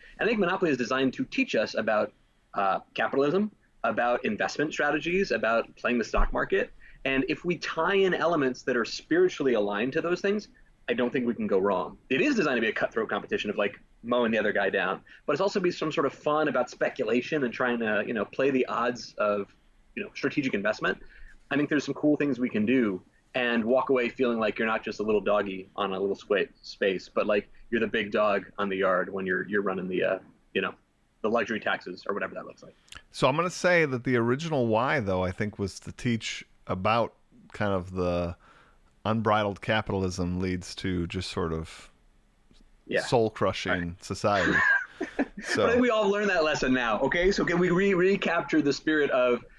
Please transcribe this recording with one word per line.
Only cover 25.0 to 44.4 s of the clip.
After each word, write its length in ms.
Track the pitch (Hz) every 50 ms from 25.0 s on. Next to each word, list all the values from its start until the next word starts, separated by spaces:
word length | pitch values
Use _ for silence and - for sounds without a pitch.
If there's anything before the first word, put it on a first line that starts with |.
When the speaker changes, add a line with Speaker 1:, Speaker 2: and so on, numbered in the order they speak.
| 104
Speaker 1:
little 180 | 110 107 101
doggy 480 | 95 101 104 104 104 98 95 95 92 - -
on 180 | - 101 95 95
a 60 | 92
little 160 | 101 98 95
squa-, 340 | - - - 104 95 87 - - _ -
space, 440 | - - - 110 98 95 90 - - -
but, 140 | 113 98
like, 220 | 104 104 104 - - - - - -
you're 120 | 120 113
the 60 | 110
big 240 | 104 113 113 104 101
dog 340 | 110 107 107 104 101 98 92 - -
on 100 | - 101
the 100 | 98 95
yard 360 | 95 95 95 92 90 92 92 98
when 140 | 98 95
you're, 200 | 92 90 - 90
you're 140 | 92 104 101
running 260 | 98 95 95 92 92
the, 160 | 92 92 90 92
uh, 140 | 92 95 92 - - - _ _ _ -
you 60 | 95
know, 120 | 95 87 - - _ _ _ _ _ _ _ _
the 80 | - 107
luxury 300 | 113 117 104 - 110 101
taxes 440 | - 107 92 - - 92 87 - -
or 80 | - 101
whatever 180 | 98 95 92 92
that 120 | 92 -
looks 160 | - - - -
like. 100 | - - _ _ - - - - _
Speaker 2:
So 160 | - - 151
I'm 80 | 131 139
gonna 140 | 160 170 180
say 340 | - - - 180 180 170 160
that 200 | 143 131 120 123
the 100 | 135 127
original 500 | 120 113 117 127 143 165 160 156 131 120
why, 360 | 113 107 110 123 139 156 139
though, 220 | 104 95 92 92 92
I 60 | 90
think 280 | 95 - 110 104 - -
was 200 | 98 92 - -
to 100 | - -
teach 520 | - - - 123 117 110 - - - - - _ _ _ -
about 480 | - 95 92 95 107 113 120 107 - - _ _ _ _ - - - -
kind 200 | - 107 101 98
of 180 | 92 90 92
the 440 | 92 92 90 90 87 87 87 87 90 - _ - - - - _ _ _ _ _ _ _ -
unbridled 560 | 101 110 113 107 110 104 107 104 101 98 -
capitalism 800 | - - 110 107 - - 104 95 95 90 90 92 90 87 90 90
leads 360 | 95 92 92 90 - - -
to 320 | - - 95 92 87 85
just 220 | 85 87 92 87 -
sort 220 | - - 85 82 80
of 360 | 80 80 - - - - - _ _ _ _ _ _ _ _ _ _ _ _ - - - _ _ _ _
Speaker 1:
Yeah. 140 | - 110 -
Speaker 2:
soul-crushing 720 | - - 139 120 110 107 - - 107 95 - - - 95 90 90 87 85
Speaker 1:
Right. 140 | 87 - -
Speaker 2:
society. 500 | - 95 - - 101 101 98